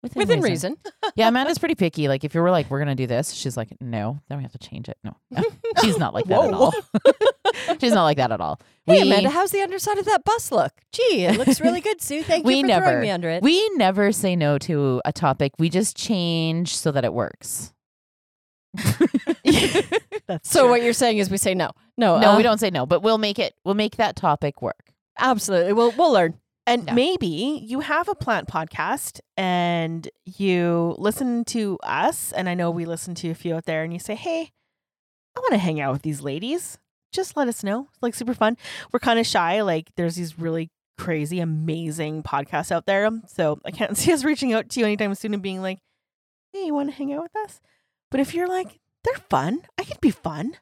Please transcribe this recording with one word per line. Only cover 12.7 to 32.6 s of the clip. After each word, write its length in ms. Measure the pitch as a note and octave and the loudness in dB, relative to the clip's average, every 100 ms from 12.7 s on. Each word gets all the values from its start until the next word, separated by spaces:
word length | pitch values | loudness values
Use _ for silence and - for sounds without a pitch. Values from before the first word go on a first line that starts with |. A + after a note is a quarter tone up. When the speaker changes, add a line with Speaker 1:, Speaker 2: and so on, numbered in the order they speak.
| F#3 F#4+ | 4 4
Speaker 2:
throwing 160 | B2+ | 2
me 80 | G#3+ | 0
under 200 | F3+ E3+ | -2 -2
it. 120 | E3 | 0
Speaker 1:
we 260 | A3+ F4 G#4+ F4+ | 2 4 2 2
never 340 | F#3+ F#3+ G3+ | 2 4 2
say 240 | G#3+ G3 F3+ | 2 0 2
no 240 | D3 C#3+ | 2 2
to 420 | - D#3 C#3 B2+ - | 0 0 2 0 -2
a 60 | |
topic. 400 | - D#3+ C3 C#3 - | 0 0 2 -2 0
We 120 | D#3+ | 0
just 280 | F3 G#3+ - | 2 -2 -4
change 760 | - G3+ E3+ E3 D#3+ E3 E3+ - | -4 -2 0 0 0 -2 -2 -2
so 140 | E3 | -2
that 120 | C#3 | 0
it 100 | B2 | -2
works. 600 | G2+ G#2 - - - - _ _ _ _ _ _ _ _ _ _ - | -2 -4 -6 -12 -10 -12 _ _ _ _ _ _ _ _ _ _ -2
<laughs> 320 | A#2 A#2 F4 B3+ - - - - - A4 - G4+ _ G#4 - | 0 2 2 2 -2 -2 2 4 4 0 0 -2 _ -12 -6
Speaker 3:
That's 220 | E3+ - | -8 0
Speaker 2:
So 120 | E4+ | 4
Speaker 3:
true. 80 | B3+ | 6
Speaker 2:
what 140 | A#3+ | 6
you're 100 | A#3+ | 4
saying 240 | A#3 A#3+ G#3+ | 2 2 2
is 120 | F#3+ | 0
we 80 | F#3+ | 0
say 160 | G#3 F#3 | 0 0
no. 160 | D#3+ - _ - | -2 -6 _ 0
No, 220 | A3 G#3 | 4 6
Speaker 1:
No, 120 | G#3+ | 8
Speaker 2:
uh, 60 | G#3 | 8
Speaker 1:
we 60 | |
don't 160 | A#3 G#3+ | 6 4
say 100 | G#3+ | 0
no, 160 | E3 D#3+ | 0 0
but 160 | E3+ | 2
we'll 160 | G#3 A3 | 2 2
make 220 | G#3+ G3+ | 0 -2
it, 160 | F3+ _ | -4 _
we'll 120 | - G3+ | -4 0
make 200 | G#3+ - | 0 0
that 180 | E3 E3 | -2 0
topic 460 | F3 D3 D3 - | 0 0 -2 -4
work. 300 | A#2+ - _ _ _ - | -8 -8 _ _ _ -2
Speaker 2:
Absolutely. 560 | B3+ A#3 - F#3 F3 | 0 0 2 2 4
We'll, 180 | G#3 A#3 | 4 4
we'll 200 | A#3 E4 | 4 4
learn. 240 | A3+ E3 - _ _ - | 6 2 -2 _ _ -2
Speaker 3:
And 200 | A#3+ E3 | -2 2
Speaker 1:
Yeah. 80 | |
Speaker 3:
maybe 680 | A#3+ C#4+ F#4 F#3 D#3 B3 D4+ A3 | 0 2 0 -4 -4 -4 -6 -6
you 140 | C4 | -8
have 300 | C#4+ D4+ F4 | -2 -2 -2
a 60 | G#4 | -6
plant 320 | - G#3 - | -2 -4 -2
podcast 720 | E3+ D#3+ - D#3+ G#3+ - - - - | -6 -6 -6 -6 -4 -8 -14 -12 -4
and 680 | F#3 F3+ F3 E3+ E3 E3 D#3+ _ - | -2 0 0 -2 -2 -6 -12 _ -20
you 680 | - G3 F3+ F3 E3+ E3+ - | -4 0 2 2 2 0 -2
listen 460 | G#3 A3 B3+ A#3+ A#3 | -2 -2 -2 -2 -2
to 320 | A#3 G#3 F#3 | -4 -4 -4
us, 520 | - C#3 A3 E4 - | -4 0 0 -2 -6
and 160 | - F#3 | -4 -4
I 60 | |
know 140 | F3 | -2